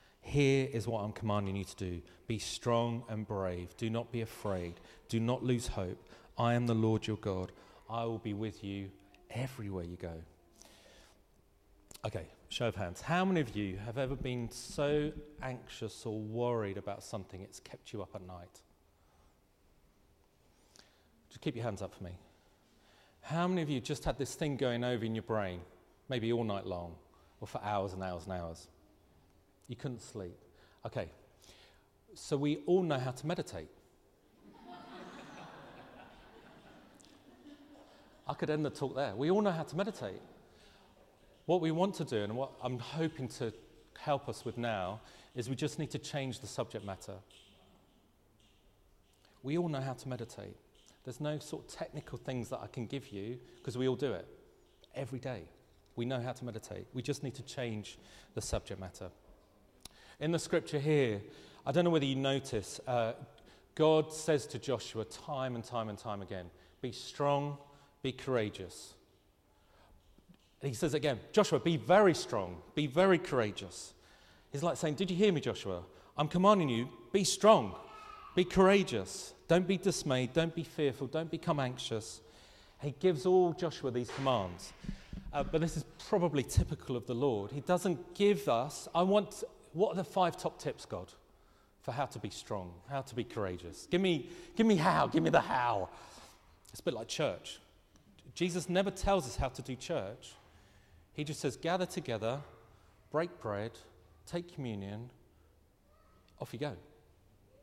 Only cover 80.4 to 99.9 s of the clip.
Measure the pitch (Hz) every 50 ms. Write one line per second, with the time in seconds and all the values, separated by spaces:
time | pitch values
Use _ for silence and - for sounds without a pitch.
80.4 | 165 165 160 170 165 - - - 151 139 123 - 139 120 - 160 165 160 - 165
81.4 | - 175 160 143 135 127 127 120 - - 120 107 104 - - - - - - -
82.4 | - - - - - - - - 143 147 127 - - 185 170 135 - 180 185 185
83.4 | 180 170 156 - 175 160 - - - 131 117 123 117 - - 135 135 135 127 110
84.4 | 95 90 87 87 - - - - - - - - - - - - - - - 143
85.4 | 139 131 160 156 165 160 - 160 - - - - - - 220 190 175 165 147 139
86.4 | 117 - - - - - 160 - - - 131 120 120 - 127 117 143 143 117 101
87.4 | 98 107 139 143 - 170 180 175 - 196 165 120 - - - - 202 202 208 -
88.4 | - 147 120 113 131 151 - - - - - 165 180 190 196 208 196 - - -
89.4 | - - - - - - - 160 202 196 170 185 175 - - 196 180 170 - -
90.4 | - 160 - - - 147 - - - - - 90 92 - - - - _ - _
91.4 | _ - - _ _ _ _ _ - - 117 139 135 123 - 117 - 104 - -
92.4 | - - 110 98 90 90 85 87 - - 143 139 127 - 117 123 113 - - 117
93.4 | 101 92 90 85 87 85 - - - - 170 180 196 185 170 147 - - - -
94.4 | - - - - 226 226 208 165 151 185 160 156 135 120 - 156 165 156 147 143
95.4 | - - - 127 123 120 110 98 92 - - - - - - - - - - -
96.4 | _ - - - - - - - - 175 131 110 113 - - - 151 117 90 -
97.4 | - - - - - - - - _ _ - - _ - - - - - - -
98.4 | 170 185 165 180 - - 175 185 196 202 190 - - 196 196 185 139 123 - -
99.4 | 139 127 - - 120 - 127 - - -